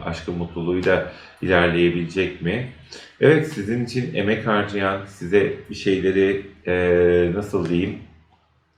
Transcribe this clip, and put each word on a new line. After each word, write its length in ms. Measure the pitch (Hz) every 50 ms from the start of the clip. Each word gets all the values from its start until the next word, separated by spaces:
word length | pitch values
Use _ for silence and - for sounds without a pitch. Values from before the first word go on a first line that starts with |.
| -
Aşkın 320 | 85 82 - - 90 87 87
mutluluğuyla 720 | 85 85 - 87 82 87 90 92 90 95 92 85 - - - - - - - -
ilerleyebilecek 1000 | - 90 92 87 87 87 82 85 87 87 85 87 85 82 92 95 92 87 - -
mi? 300 | 85 85 98 123 131 - - - - - - - - - - -
Evet, 260 | 117 135 160 156 151 -
sizin 380 | - 104 98 104 117 123 120
için 280 | - - 127 123 - -
emek 340 | 104 98 101 110 110 - 113
harcayan, 580 | 107 104 101 101 101 101 98 95 98 98 -
size 480 | - - - 90 85 98 101 95 85 - - - -
bir 60 | 107
şeyleri, 680 | - - 101 95 90 87 95 92 98 98 98 98 98 - - - - - 87
eee, 640 | 90 90 90 90 87 87 87 87 87 90 87 87 87
nasıl 340 | 101 104 - - 95 85 82
diyeyim, 280 | 87 85 95 107 110 - - - - - _ _ _ _ _ _ _ _ _ _ _